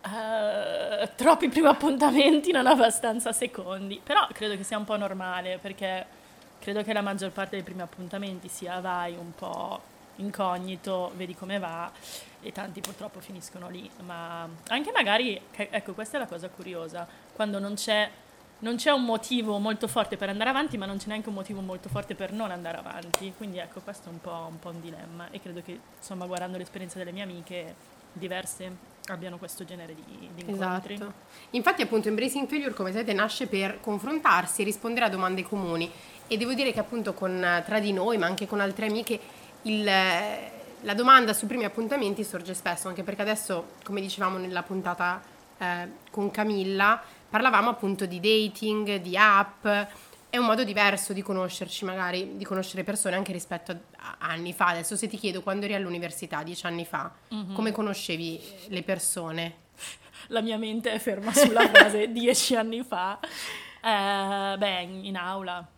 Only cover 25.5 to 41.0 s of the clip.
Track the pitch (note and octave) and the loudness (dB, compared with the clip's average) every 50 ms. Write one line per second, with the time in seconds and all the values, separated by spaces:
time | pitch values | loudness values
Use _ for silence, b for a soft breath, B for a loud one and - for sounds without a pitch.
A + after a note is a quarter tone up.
25.5 | E3+ F3 E3+ - F3 - - - - - - - G3 F3+ F3+ F3+ F#3 F3 F3+ F3+ | -14 -14 -14 -14 -16 -16 -18 -20 -20 -20 -14 -12 -10 -10 -6 -6 -6 -6 -6 -6
26.5 | F#3 F3+ F3+ - - G3+ F#3 F3 - F#3 F3+ F3 F3 G3 G3+ F#3 F3 F3 E3+ - | -8 -10 -10 -10 -12 -12 -12 -12 -10 -12 -10 -10 -10 -10 -10 -10 -10 -14 -14 -10
27.5 | F#3 F3+ E3 - - - - - - - - - - E3+ F#3 F3+ F3+ F#3 F#3+ - | -10 -10 -10 -12 -16 -20 -20 -20 -20 -20 -20 -18 -12 -10 -8 -6 -6 -6 -6 -8
28.5 | - - F#3 F#3 F#3 F3+ - - - - - - F#3+ E3+ F3+ F#3 F3 F3 F#3 E3+ | -10 -10 -12 -12 -12 -14 -18 -20 -18 -16 -12 -10 -10 -10 -10 -12 -12 -12 -12 -14
29.5 | - - F#3 D#3+ F#3 F3 E3 E3 D#3+ D#3 - - - - - - F3 E3+ F3+ F#3+ | -12 -12 -12 -12 -12 -14 -14 -14 -16 -16 -18 -18 -18 -18 -16 -16 -14 -12 -8 -6
30.5 | G3+ F#3+ F#3+ F#3 F3+ F#3 F#3 G3 G3+ G#3 G#3 G3+ G3 - B B B B B B | -4 -2 0 0 -2 -2 -4 -6 -10 -10 -10 -10 -12 -16 B B B B B B
31.5 | - B3 - F4+ F4 - A#3+ - A#3 G#3+ G3+ G#3+ G#3+ G#3 A#3+ C4 C4 C#4 C4+ - | -4 2 2 2 4 4 0 2 2 2 2 2 0 2 0 0 0 -2 -2 -2
32.5 | D4 D4+ C#4+ C4 G#3+ - G3 F#3 F#3 A3 G#3+ A3 G3+ F#3+ G#3+ A3 - - C4 - | -2 -2 -2 -2 -4 -2 -4 -4 -2 -4 -2 0 2 2 0 0 0 -4 -4 -2
33.5 | G#3+ F#3+ G3 G3 - - - A3 G#3 G3 F#3 C4+ D#4 D#4+ D4+ C#4 F#3+ F3 F3+ - | 0 0 0 -2 -4 -6 -4 -4 -4 -2 -2 -2 -4 2 4 6 6 6 4 0
34.5 | - - G3+ G#3 G#3 - - A#3 A#3 A#3+ A#3+ G#3 F#3+ F#3 F#3 F#3 F#3 F#3 F#3 - | -2 0 0 -2 -2 -2 -4 -2 0 2 2 2 2 0 0 0 0 -2 -2 -4
35.5 | G#3+ G3+ F#3+ E3+ E3 E3 E3+ E3+ B B B B B B B - A#3 G#3 A#3+ A#3+ | -4 -2 -2 -2 0 -2 -2 -4 B B B B B B B -4 -2 0 0 0
36.5 | C4+ A#3 C#4 B3+ G#3 A3 G#3 - A#3+ A#3 G#3 G3 F#3 - G3 F#3 F#3 F#3 F3+ F3 | 0 0 0 0 0 -2 -4 -2 -4 -4 -2 -4 -4 -2 -2 -2 0 0 2 2
37.5 | F3 F3 E3+ - G#3+ A3 G3+ G#3 G3 F#3 F3+ A3+ A#3 G#3+ E3+ F3 F#3+ F#3 G#3 G3 | 2 2 2 0 0 0 2 2 0 2 2 2 2 2 2 0 0 -2 -4 -2
38.5 | A3 G#3 G3+ G3 F#3+ - A3 G#3+ G#3 A3+ A3+ - A#3+ G#3+ B B B B B B | 0 0 0 0 0 -2 -2 0 0 -2 -2 -2 -4 -4 B B B B B B
39.5 | B - - A3 G#3+ G#3+ G#3 G3+ F#3+ F#3+ F#3 F#3 F3 E3+ G#3 G#3 G#3 - - - | B -8 -4 -2 0 2 2 4 4 6 6 4 4 2 0 -2 -6 -6 -8 -12
40.5 | - - - - - - - G#3 G3+ G#3+ | -14 -16 -16 -16 -16 -8 -4 -2 0 4